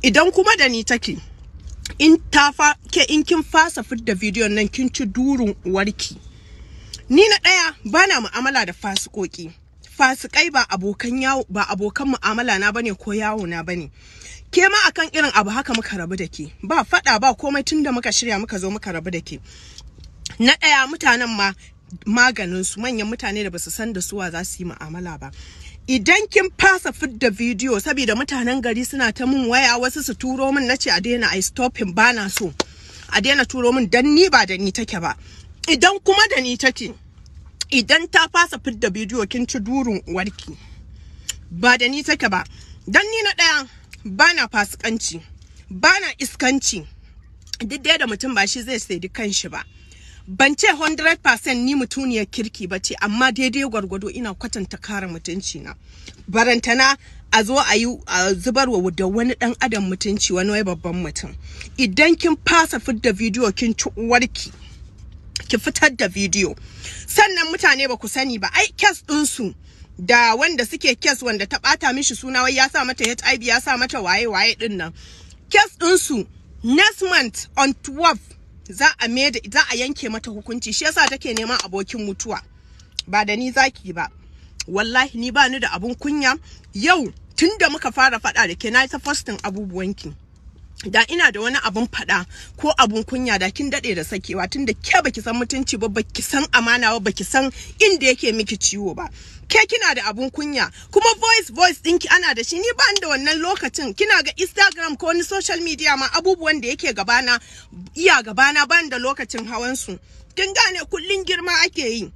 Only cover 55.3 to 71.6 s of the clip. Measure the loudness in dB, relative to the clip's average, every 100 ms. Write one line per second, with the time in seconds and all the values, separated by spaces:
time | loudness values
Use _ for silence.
55.3 | -8 -8 -10 -14 -18 -20 -20 -20 -20 -4
56.3 | 2 4 2 2 4 4 2 -6 -20 0
57.3 | 0 2 0 2 2 0 -4 -4 0 0
58.3 | 0 0 2 2 2 0 -2 0 0 0
59.3 | 0 -2 0 -2 0 -2 -2 -4 -2 0
60.3 | 0 0 0 -2 -4 -6 -6 -6 -8 -12
61.3 | -14 -16 -16 -14 -2 -2 4 4 6 2
62.3 | 0 4 4 4 0 -4 0 0 0 -2
63.3 | 0 -2 0 -2 -2 -4 -4 2 2 2
64.3 | -6 -14 -16 -20 -20 -20 -20 -20 -20 -14
65.3 | -14 -4 -2 -2 2 2 2 -4 -2 -2
66.3 | 0 -2 -4 -16 -16 -16 -14 -2 4 4
67.3 | 4 -2 2 4 4 0 -4 -6 -4 -4
68.3 | -4 -2 0 0 2 2 2 -2 0 0
69.3 | -2 -6 -8 -20 -20 -20 -12 2 4 4
70.3 | 2 0 -2 -6 -2 -2 0 -2 -2 -4
71.3 | -4 -4 -4